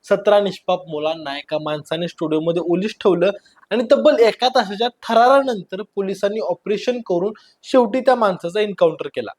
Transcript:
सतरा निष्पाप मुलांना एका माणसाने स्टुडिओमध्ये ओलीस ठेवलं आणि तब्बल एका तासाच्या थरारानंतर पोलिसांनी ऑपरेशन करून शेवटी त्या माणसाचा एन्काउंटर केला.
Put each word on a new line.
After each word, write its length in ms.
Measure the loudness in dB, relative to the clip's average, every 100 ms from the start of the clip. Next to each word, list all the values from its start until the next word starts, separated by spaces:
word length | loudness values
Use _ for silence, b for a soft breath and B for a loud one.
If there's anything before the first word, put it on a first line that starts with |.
सतरा 340 | -2 0 2 2
निष्पाप 480 | 2 -6 -6 -6 -6
मुलांना 480 | -6 -6 -6 -10 -12
एका 200 | -8 -6
माणसाने 500 | -6 -8 -6 -8 -8
स्टुडिओमध्ये 540 | -6 -2 -2 0 -2
ओलीस 300 | -2 -2 -4 -2
ठेवलं 300 | 0 2 0 -2 B B B
आणि 120 | -4 2
तब्बल 280 | 4 4 6
एका 280 | 4 4 0
तासाच्या 320 | 0 -2 -4 -4 _ 0
थरारानंतर 720 | 4 6 4 2 -6 -8 -12 -8
पोलिसांनी 440 | -6 -6 -2 -4 -2
ऑपरेशन 600 | -6 -6 -4 -4 -4 -6 -2
करून 240 | -2 -2 -6 b b
शेवटी 340 | 2 2 4 2
त्या 160 | 2
माणसाचा 460 | 2 2 0 -4 -4
एन्काउंटर 460 | -4 2 0 0 -10
केला. 160 | -8 -10